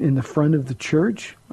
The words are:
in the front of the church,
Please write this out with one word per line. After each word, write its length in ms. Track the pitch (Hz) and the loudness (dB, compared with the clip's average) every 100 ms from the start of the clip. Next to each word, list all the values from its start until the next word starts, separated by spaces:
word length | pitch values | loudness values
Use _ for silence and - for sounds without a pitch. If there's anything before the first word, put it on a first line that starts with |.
in 140 | 147 135 | 0 0
the 60 | |
front 340 | - 156 151 156 | 0 0 2 2
of 100 | 131 | 0
the 80 | |
church, 640 | 120 - 156 165 101 - - - | -8 0 2 2 -2 -10 -20 -14